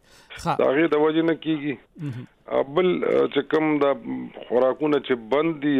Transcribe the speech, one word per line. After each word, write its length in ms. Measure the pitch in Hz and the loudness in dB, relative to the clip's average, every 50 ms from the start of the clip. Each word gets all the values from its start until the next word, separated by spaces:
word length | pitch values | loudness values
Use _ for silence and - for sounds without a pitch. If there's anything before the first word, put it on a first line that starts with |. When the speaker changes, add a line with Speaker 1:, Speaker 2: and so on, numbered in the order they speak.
| _ _ - - - - - | _ _ -20 -20 -20 -20 -18
Speaker 1:
ښه. 160 | - - 170 147 - | -8 -4 -4 0 2
Speaker 2:
د 40 | 127 131 | 2 2
هغې 160 | 131 151 165 160 151 | 4 4 2 4 4
د 20 | 147 151 | 4 2
وجې 180 | 156 156 165 160 165 | 4 4 2 2 2
نه 40 | 156 151 - | 0 -2 -2
کیږي. 300 | 156 160 147 143 147 127 - - _ _ - 156 | -4 -4 -4 -4 -6 -8 -8 -12 _ _ -10 -10
Speaker 1:
مهم. 180 | 143 113 123 123 - _ _ - | -8 -8 -10 -12 -16 _ _ -10
Speaker 2:
آه، 160 | - 127 131 | -4 -2 -2
بل، 260 | 131 135 143 180 185 180 175 - - | -2 0 0 0 2 2 2 0 0
آه، 220 | - 120 135 139 | 0 2 2 0
چې 140 | 123 - 143 135 - | 0 0 -2 -2 0
کوم 280 | 151 156 156 151 151 143 | 0 0 0 2 0 2
دا 140 | 143 139 135 120 113 131 131 127 127 120 - - - | 2 0 0 -2 -6 -10 -8 -8 -10 -12 -14 -16 -8
خوراکونه 520 | - 110 123 131 131 123 - 151 151 147 139 | -2 0 2 2 2 2 0 0 0 0 0
چې 140 | - - 131 117 113 110 123 | 0 0 -2 -2 -2 -2 0
بند 260 | 147 160 165 165 143 | 0 0 0 -2 -2
دي 120 | 139 147 143 | -2 0 2